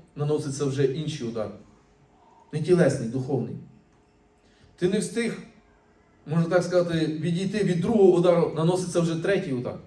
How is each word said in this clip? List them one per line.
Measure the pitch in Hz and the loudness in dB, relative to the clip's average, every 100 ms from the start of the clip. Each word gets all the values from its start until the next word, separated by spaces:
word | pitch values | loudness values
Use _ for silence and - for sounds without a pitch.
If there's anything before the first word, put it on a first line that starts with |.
| - - | -16 -6
наноситься | 147 147 139 127 | -2 -2 -2 -4
вже | 143 131 | -4 0
інший | 135 160 151 131 117 | 0 0 -6 -6 -6
удар. | 110 104 - - _ _ _ _ _ _ - - | -6 -8 -10 -20 _ _ _ _ _ _ -20 -10
Не | 151 | -6
тілесний, | 156 175 139 131 113 | 2 4 4 2 -4
духовний. | 131 - 123 - - - - _ _ _ _ _ _ _ _ _ - | -6 -4 -4 -4 -10 -16 -20 _ _ _ _ _ _ _ _ _ -4
Ти | 180 | -2
не | 202 | 0
встиг, | 175 233 226 - - - _ _ _ _ _ _ - | -2 -4 -4 -6 -14 -20 _ _ _ _ _ _ -4
можна | 165 165 | -2 2
так | 180 | 2
сказати, | - 180 170 165 151 | 2 0 0 0 -2
відійти | 160 175 170 196 208 | -2 -2 -2 -2 -2
від | 170 170 | 0 0
другого | 208 226 190 | 2 6 6
удару, | 175 175 170 156 151 | 6 6 4 2 2
наноситься | 165 180 180 175 | 2 2 0 0
вже | 165 160 | 0 -2
третій | 180 196 - | 0 0 0
удар. | 127 104 - | -4 -6 -10